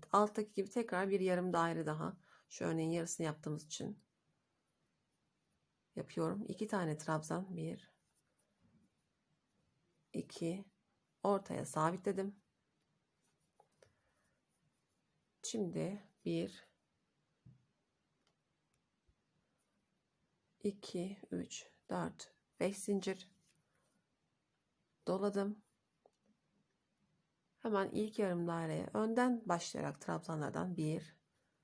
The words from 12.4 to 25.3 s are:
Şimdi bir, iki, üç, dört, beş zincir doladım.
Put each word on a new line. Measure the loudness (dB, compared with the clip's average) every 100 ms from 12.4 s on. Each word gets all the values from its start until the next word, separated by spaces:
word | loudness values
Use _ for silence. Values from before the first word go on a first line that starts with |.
| _ _ _ _ _ _ _ _ _ _ _ _ -20 _ -20 _ _ _ _ _ _ _ _ _ _ _ _ _ _ _
Şimdi | -4 -2 0 0 -2 -4 -10 _
bir, | -2 0 0 -4 -20 _ _ _ _ _ _ _ -20 -20 _ _ _ _ _ _ _ _ _ _ _ _ _ _ _ _ _ _ _ _ _ _ _ _ _ _ _ _ _ _
iki, | -4 -2 -4 -4 -4 -6 -6
üç, | -6 -6 -10 -14 -16 -4
dört, | -2 -2 -6 -16 -20 _ 0
beş | 0 0
zincir | 0 0 0 -4 -8 _ _ _ _ _ _ _ _ _ _ _ _ _ _ _ _ _ 0
doladım. | 2 2